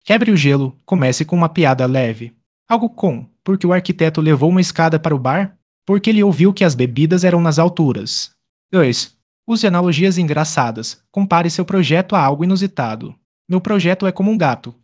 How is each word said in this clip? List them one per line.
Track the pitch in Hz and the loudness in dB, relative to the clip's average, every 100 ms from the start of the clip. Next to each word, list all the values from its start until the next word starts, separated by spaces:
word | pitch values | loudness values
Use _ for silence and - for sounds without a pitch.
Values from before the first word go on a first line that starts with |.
Quebre | - 214 220 | -2 0 2
o | 185 | 2
gelo. | 139 139 131 - - | 2 2 -2 -6 -4
Comece | 185 127 127 | 0 0 -2
com | 156 | -2
uma | 175 165 | 0 0
piada | 160 147 131 127 | 2 0 2 0
leve. | 131 120 110 117 _ _ _ - | 0 -2 -4 -12 _ _ _ -4
Algo | 233 226 | -2 -2
com, | - 190 117 - _ | -2 -4 -4 -10 _
"Por | - 196 | -4 -2
que | 175 | 0
o | |
arquiteto | 180 180 - 160 160 | 0 -2 -2 -2 0
levou | 156 139 156 | 2 2 2
uma | 185 | 2
escada | 180 - 165 160 | 0 0 0 0
para | 160 143 | -2 -2
o | |
bar?" | 127 160 196 _ _ _ - | -2 -2 -4 _ _ _ -2
Porque | 202 220 | 0 2
ele | 214 | 2
ouviu | 202 147 185 | 2 4 2
que | 196 185 | 4 0
as | 127 | 2
bebidas | 123 120 156 180 | -2 0 2 2
eram | 180 170 | 2 2
nas | 165 151 | 2 2
alturas. | 175 175 147 104 107 - - _ _ _ _ | 2 2 0 -2 -6 -10 -10 _ _ _ _
Dois. | 185 135 120 - _ _ _ - | 0 2 0 -6 _ _ _ -6
Use | 226 214 | -2 0
analogias | 175 180 156 196 180 | 0 0 0 0 0
engraçadas. | 160 147 156 - 120 110 117 - _ | -2 -2 -2 -2 -4 -6 -12 -14 _
Compare | 202 196 170 170 | -4 0 0 0
seu | 165 | -4
projeto | 180 190 135 160 185 196 | -2 0 2 0 0 0
a | |
algo | 139 147 | 0 0
inusitado. | 175 190 190 - 117 110 147 - _ _ - | 0 0 -2 -4 -6 -6 -12 -18 _ _ -4
"Meu | 185 | -4
projeto | 202 208 170 185 190 | -2 0 0 0 -2
é | |
como | 190 202 | -2 0
um | 214 | 2
gato, | 151 120 123 - | 2 0 -8 -12